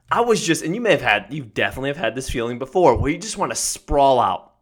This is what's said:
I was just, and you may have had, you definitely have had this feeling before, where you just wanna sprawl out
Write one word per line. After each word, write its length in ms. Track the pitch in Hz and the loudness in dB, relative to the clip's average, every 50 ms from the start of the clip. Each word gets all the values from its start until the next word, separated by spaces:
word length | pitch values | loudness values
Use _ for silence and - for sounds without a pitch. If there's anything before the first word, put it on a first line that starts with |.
| _ _ | _ _
I 120 | 165 202 240 | -2 0 2
was 200 | 240 220 180 - | 2 2 2 2
just, 220 | 160 160 156 - | 0 -2 -2 -2
and 100 | 135 175 | -4 -4
you 60 | 240 | -2
may 120 | 240 214 165 | 2 2 2
have 100 | 127 123 | 2 4
had, 240 | 120 104 104 98 - | 2 2 0 0 -4
you 160 | 135 156 131 | -10 -10 -10
definitely 460 | 110 - - 110 101 101 127 131 139 | -8 -4 -4 -4 -2 -4 -4 -6 -6
have 80 | 143 156 | -4 -4
had 160 | 151 113 113 | -4 -4 -4
this 160 | 127 131 - | -4 -6 -6
feeling 280 | - 131 113 120 123 117 | -4 -4 -4 -4 -6 -8
before, 380 | 131 - - 190 180 147 117 | -10 -4 0 4 6 6 6
where 160 | 110 - 139 160 | 4 2 0 -2
you 60 | 185 | -4
just 180 | 190 220 - | -6 -10 -4
wanna 180 | 208 185 139 113 | -4 -4 -2 -2
sprawl 640 | - - - - - - - 151 143 139 139 135 123 | -4 -4 -6 -6 -8 -6 -2 2 2 4 4 4 4
out 360 | 113 98 92 82 - _ _ _ | 2 2 0 -4 -8 _ _ _